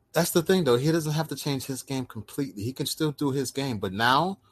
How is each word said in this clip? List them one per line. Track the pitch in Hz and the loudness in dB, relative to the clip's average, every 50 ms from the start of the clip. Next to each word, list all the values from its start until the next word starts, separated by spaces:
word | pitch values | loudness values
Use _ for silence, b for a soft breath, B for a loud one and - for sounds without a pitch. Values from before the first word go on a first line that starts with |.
| _ _ - | _ _ 0
That's | 160 175 - | 0 0 2
the | - 180 | 2 0
thing, | 160 - 190 190 165 | 2 4 2 4 4
though. | 127 120 | 4 4
He | 120 135 160 | 4 4 2
doesn't | 160 170 151 156 151 | 2 2 0 0 -2
have | 156 160 151 | -2 -2 -4
to | 143 | -6
change | 131 - 147 139 131 - | -6 -4 -4 -4 -4 -4
his | - 135 123 - | -6 -8 -10 -6
game | - 135 131 123 | -6 -6 -6 -6
completely. | - - 113 104 - - - 143 135 - 104 107 | -6 -10 -14 -14 -8 -6 -6 -6 -6 -6 -6 -8
He | 120 127 | -8 -6
can | - 151 | -4 -6
still | - - - 160 151 147 | -6 -2 -2 -2 -2 -2
do | - 151 139 | -2 -2 -2
his | 131 139 131 - | 0 -2 -4 -4
game. | - 135 139 135 117 | -4 -4 -4 -4 -4
But | 101 101 98 92 | -2 -4 -4 0
now, | 101 117 123 131 143 165 185 196 - _ _ | 2 4 6 6 6 4 2 -2 -6 _ _